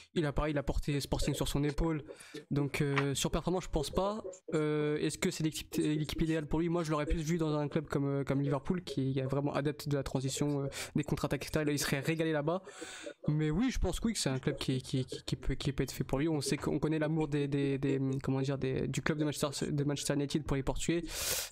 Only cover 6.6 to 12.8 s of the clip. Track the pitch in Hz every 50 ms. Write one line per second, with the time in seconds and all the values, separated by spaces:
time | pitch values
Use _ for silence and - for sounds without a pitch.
6.6 | 170 170 165 175 170 151 156 147 147 160 165 170 151 151 175 170 160 156 151 147
7.6 | 147 139 - 165 147 - - 147 139 139 139 139 139 - 139 139 143 139 143 135
8.6 | - - 190 180 180 - - 135 131 135 135 139 131 131 135 139 139 143 - 139
9.6 | 139 151 143 - - 151 143 139 131 - - 135 131 135 - - 147 147 147 139
10.6 | 139 139 - - - - - - - - 156 - - 139 147 139 - - - 160
11.6 | 151 147 147 139 - - 156 139 131 160 165 160 165 160 156 147 143 160 170 190
12.6 | - - - -